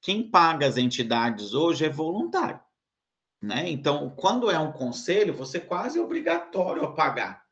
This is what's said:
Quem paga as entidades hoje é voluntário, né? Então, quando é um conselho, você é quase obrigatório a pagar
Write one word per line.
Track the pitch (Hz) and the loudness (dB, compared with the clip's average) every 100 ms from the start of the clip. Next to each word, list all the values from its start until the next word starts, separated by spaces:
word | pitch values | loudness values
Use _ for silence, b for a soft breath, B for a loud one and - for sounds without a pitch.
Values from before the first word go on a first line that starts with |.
Quem | - 208 233 | 0 -2 4
paga | 180 165 156 139 | 6 6 4 2
as | 120 | 4
entidades | 127 123 113 117 117 107 101 | 0 0 0 2 2 -2 -4
hoje | 123 165 147 156 | 2 2 2 0
é | |
voluntário, | 143 160 196 339 370 - - _ _ _ _ _ _ _ _ | 0 -4 -2 -2 0 -2 -6 _ _ _ _ _ _ _ _
né? | 104 104 175 | -6 -4 -2
Então, | 147 143 147 139 | -2 0 0 -4
quando | - 190 247 233 | 0 2 2 2
é | 165 | 2
um | 151 | 0
conselho, | - 127 117 - 190 208 123 | -4 -6 -6 0 2 2 0
você | 135 175 | -6 -8
é | |
quase | - 180 247 320 | -6 -6 -2 -2
obrigatório | 339 339 - 170 - 190 180 - 147 | -2 -2 0 -2 -2 -2 -2 -2 -4
a | |
pagar | 156 147 127 101 98 _ | 0 0 0 -6 -10 _